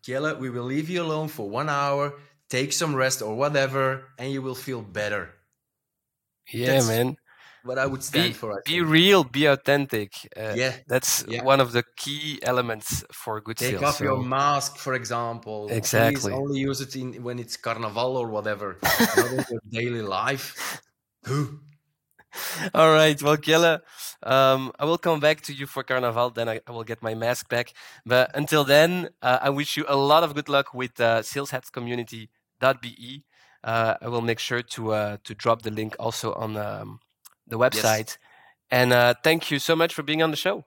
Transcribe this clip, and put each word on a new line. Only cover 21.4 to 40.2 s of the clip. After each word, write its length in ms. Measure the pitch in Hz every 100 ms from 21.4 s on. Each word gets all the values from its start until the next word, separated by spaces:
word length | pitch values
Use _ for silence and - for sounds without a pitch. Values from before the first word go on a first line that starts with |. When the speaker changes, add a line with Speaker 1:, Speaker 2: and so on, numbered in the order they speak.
| 139 - - _ _ _ _ _ _ - - - 180
Speaker 2:
All 180 | - 160
right. 280 | 156 156 143
Well, 140 | 143 151
Kiela, 440 | 143 160 170 156 _ - - -
um, 480 | - 131 135 135 131 -
I 60 | 147
will 120 | 170
come 220 | 175 160
back 220 | 147 156 -
to 60 |
you 140 | 139 139
for 160 | -
Carnival. 460 | 131 127 123 117 123
Then 180 | 117 117
I, 140 | 110 -
I 60 |
will 140 | 117 110
get 160 | 113
my 100 | 113
mask 360 | 113 113 123 -
back. 240 | 120 120 - - - -
But 260 | 123 127
until 300 | - 147 156
then, 460 | 135 143 165 180 170 _
uh, 180 | 127 127
I 80 | 139
wish 260 | 139 147 -
you 60 | 143
a 80 | 139
lot 260 | 139 151
of 100 | 165
good 140 | 143 147
luck 260 | 139 135
with, 240 | 123 127 -
uh, 220 | 117 113
sales 280 | 107 143 139
health 200 | 131 -
community 560 | - 120 120 117 113 110 _ _ _
dot 200 | 131 131
B 140 | 120 117
E. 260 | 123 135 _ _ _ _ 113
Uh, 300 | 113 113 -
I 60 | 120
will 140 | 120
make 180 | 117 113
sure 220 | - 123
to, 300 | 123 - 110
uh, 240 | 107 104 104 -
to 100 | 107
drop 280 | 120 113
the 80 | 113
link 240 | 107 110 -
also 340 | 117 - 113
on, 220 | - 110 107
um, 440 | 104 104 104 107 _ _ - _ _
the 100 | 113
Speaker 1:
Yes. 40 | 123 -
Speaker 2:
website. 420 | 113 110 110 - _ _ _ _ _
And, 240 | 127 127
uh, 200 | 123 120 123 156
thank 260 | 165 -
you 80 | 143
so 160 | - 165
much 180 | 165
for 100 | -
being 180 | 147 156